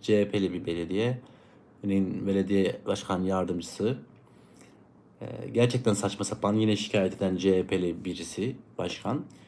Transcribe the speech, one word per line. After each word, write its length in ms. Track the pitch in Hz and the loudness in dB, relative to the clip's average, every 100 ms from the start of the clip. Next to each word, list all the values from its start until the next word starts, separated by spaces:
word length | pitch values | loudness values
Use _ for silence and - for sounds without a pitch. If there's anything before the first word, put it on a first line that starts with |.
C 200 | - 107 | 2 2
H 80 | 101 | 4
P'li 220 | 104 95 | 2 0
bir 120 | 87 82 | -2 -4
belediyenin 1600 | 85 85 95 117 123 - - - - - - 101 98 92 - 98 | -4 -2 0 0 -2 -8 -20 -20 -20 -20 -8 0 2 2 0 0
belediye 540 | 98 92 98 92 - - | 0 2 2 2 0 -4
başkan 360 | 101 - 92 | -4 -2 -2
yardımcısı. 760 | 92 95 87 85 82 - 104 131 - - - - - - - - - - - - | 0 0 0 -4 -6 -4 -2 -2 -8 -20 -20 -20 -20 -20 -20 -20 -20 -20 -20 -14
E, 280 | 113 - - | -12 -10 -2
gerçekten 440 | 113 120 123 117 | 2 4 4 2
saçma 320 | 101 101 - 98 | 2 0 -2 -6
sapan, 280 | - 101 | -2 2
yine 220 | 107 110 104 | 4 4 2
şikayet 380 | 107 107 95 | 2 2 2
eden 220 | 95 95 92 | 0 0 2
C 240 | 95 92 | 4 4
H 80 | 90 | 2
P'li 380 | 95 90 82 92 | 0 0 -2 -6
birisi, 500 | 87 85 - 113 131 - - | -8 -8 -4 -4 -6 -10 -8
başkan. 480 | 90 - - 143 - - | -6 -6 -4 -4 -6 -16